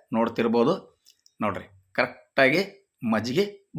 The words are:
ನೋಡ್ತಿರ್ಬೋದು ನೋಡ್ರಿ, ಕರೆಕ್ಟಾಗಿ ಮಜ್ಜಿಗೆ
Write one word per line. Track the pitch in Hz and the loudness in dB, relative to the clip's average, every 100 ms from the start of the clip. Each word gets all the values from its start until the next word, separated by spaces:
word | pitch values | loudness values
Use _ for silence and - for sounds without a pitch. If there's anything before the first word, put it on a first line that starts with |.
| _ 113 | _ -2
ನೋಡ್ತಿರ್ಬೋದು | 113 110 113 117 120 160 - _ _ _ _ - | -2 0 0 2 2 0 -6 _ _ _ _ -6
ನೋಡ್ರಿ, | 110 92 - _ _ - | -6 -6 -10 _ _ -4
ಕರೆಕ್ಟಾಗಿ | 127 - _ - 131 151 190 - _ _ 120 | -4 -4 _ 2 4 4 -2 -8 _ _ -2
ಮಜ್ಜಿಗೆ | 110 113 135 202 202 _ | -2 0 -2 -2 -6 _